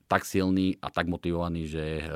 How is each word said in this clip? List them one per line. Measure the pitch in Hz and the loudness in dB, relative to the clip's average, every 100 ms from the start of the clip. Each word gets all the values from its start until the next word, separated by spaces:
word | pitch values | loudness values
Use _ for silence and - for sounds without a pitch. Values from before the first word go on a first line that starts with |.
| - | 0
tak | 98 | 0
silní | - 98 92 95 92 - | 2 2 4 4 2 0
a | - | -4
tak | - 85 | -2 -2
motivovaní, | 85 87 85 85 82 78 | -2 -2 -2 -2 -2 -4
že | 78 78 78 76 | -4 -4 -4 -6